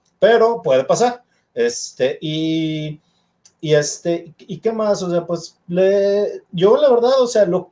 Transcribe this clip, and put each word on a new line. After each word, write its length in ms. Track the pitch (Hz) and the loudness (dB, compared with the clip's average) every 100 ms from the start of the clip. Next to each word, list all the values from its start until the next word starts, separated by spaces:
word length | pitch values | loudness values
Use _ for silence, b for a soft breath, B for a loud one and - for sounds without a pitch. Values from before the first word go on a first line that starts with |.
| _ - | _ 0
pero 420 | 202 226 226 233 | 4 4 2 0
puede 220 | 151 131 | 0 0
pasar. 400 | - 175 240 - _ _ _ 123 | 2 0 0 -2 _ _ _ -4
Este, 640 | 120 - - - 131 147 | -4 -4 -10 -4 -4 -4
y, 800 | 156 156 160 160 160 156 151 151 _ _ _ _ _ _ | -8 -4 -4 -2 -4 -6 -10 -12 _ _ _ _ _ _
y 140 | 151 | 0
este, 600 | 151 147 - 170 170 170 - | 0 0 -4 -4 -6 -8 -20
¿y 220 | - 160 | -16 -8
qué 120 | 220 | -6
más? 300 | 220 208 180 | -2 -2 -2
O 80 | 180 | -2
sea, 160 | 175 165 | -4 -4
pues, 320 | 165 - _ - | -8 -10 _ -6
le, 760 | 175 190 202 196 202 202 190 _ | 0 2 2 0 0 -2 -6 _
yo 260 | 175 196 269 | 0 2 4
la 120 | 285 | 4
verdad, 300 | 240 240 269 | 4 2 2
o 80 | 240 | 2
sea, 180 | 214 180 | 2 2
lo, 260 | 131 - | 0 -4